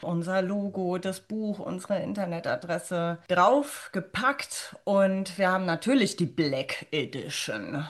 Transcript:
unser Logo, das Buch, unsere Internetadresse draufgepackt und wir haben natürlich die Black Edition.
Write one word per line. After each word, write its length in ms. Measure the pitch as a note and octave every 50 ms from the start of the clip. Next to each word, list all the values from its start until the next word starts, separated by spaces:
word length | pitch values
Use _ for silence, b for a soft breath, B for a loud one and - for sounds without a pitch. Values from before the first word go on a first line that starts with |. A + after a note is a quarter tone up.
unser 420 | - - F3 E3+ E3 F3+ F#3 F#3+ F#3
Logo, 560 | F3+ G3+ G#3 G3+ G3+ F#3+ F#3+ F#3 F3 F3+ F3+
das 220 | F3 F#3+ F#3 -
Buch, 400 | - - G#3+ A3 G#3+ G#3 G3+ G3+
unsere 400 | - - F3+ F#3 F#3 - G3+ F3+
Internetadresse 1160 | D#3+ E3 G#3 G#3 G3 F3 E3+ E3 E3 C3 A#2+ D#3 - E3+ E3 - E3+ - F#3 E3+ E3+ E3+ E3+ E3 - -
draufgepackt 1500 | F3+ F3 F3+ G#3 B3+ C#4+ C#4+ C#4+ - - - - - G3 F3 - - F#3+ A#3+ C#4 C#4+ C#4 - - - - - - - - _
und 560 | G#3 G3+ G3 G3 F#3+ F#3+ F#3+ F#3+ - F3 G3
wir 140 | G3 F3+ F#3
haben 140 | F#3+ F#3
natürlich 500 | F3 E3 E3 - A3 C4+ C4+ G#3 F#3+ -
die 100 | - F3
Black 600 | C3 - - D#3+ D3 C3+ C3 C3 - - - - -
Edition. 960 | - D#3 B2+ - - C3+ - D3 C#3 - - - A2 G#2+ G2 - - C#3+ D3+ D#3